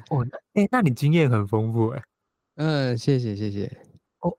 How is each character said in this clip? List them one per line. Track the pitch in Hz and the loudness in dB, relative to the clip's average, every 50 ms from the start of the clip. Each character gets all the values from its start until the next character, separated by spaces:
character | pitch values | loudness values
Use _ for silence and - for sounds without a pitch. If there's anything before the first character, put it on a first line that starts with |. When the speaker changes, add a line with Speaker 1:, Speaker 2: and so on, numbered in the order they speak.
| - - | -8 -4
Speaker 1:
哦， | 156 131 117 123 - - - _ _ | -4 -2 -2 -4 -8 -14 -18 _ _
那， | 208 | 0
哎， | 202 - | 0 2
那 | - 254 | 2 2
你 | 208 143 120 | 2 2 0
经 | - 139 143 | 2 2 2
验 | 160 170 156 131 | 4 4 4 4
很 | 117 107 101 | 2 2 0
丰 | 98 110 107 110 113 113 | 0 0 0 0 0 0
富 | 117 110 113 | 0 0 0
欸。 | 131 135 - _ _ _ _ _ _ _ _ _ _ | 0 -6 -12 _ _ _ _ _ _ _ _ _ _
Speaker 2:
嗯， | - 151 160 156 143 135 127 123 | -4 -2 0 0 0 0 -2 -2
谢 | 117 - - 139 | -2 2 2 2
谢， | 127 123 110 101 | 2 0 -2 -4
谢 | 98 107 104 | -4 -6 -6
谢。 | 101 101 98 - - - - _ _ _ _ _ _ _ | -4 -6 -8 -8 -10 -16 -20 _ _ _ _ _ _ _
Speaker 1:
哦， | - 175 - | -6 -6 -4